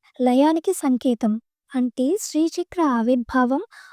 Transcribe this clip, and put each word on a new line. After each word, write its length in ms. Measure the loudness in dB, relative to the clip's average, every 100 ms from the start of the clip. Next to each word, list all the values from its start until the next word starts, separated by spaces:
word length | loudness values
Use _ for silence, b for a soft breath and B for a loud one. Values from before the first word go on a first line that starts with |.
| b b
లయానికి 540 | 2 4 4 2 -2
సంకేతం. 600 | -2 0 0 0 0 0 -2 -8 _ _
అంటే 320 | -4 -4 -2 -2 -2
శ్రీచక్ర 600 | -4 -2 -2 -2 -6 -2
ఆవిర్భావం, 800 | 0 0 0 0 0 0 0 -2 -6 B B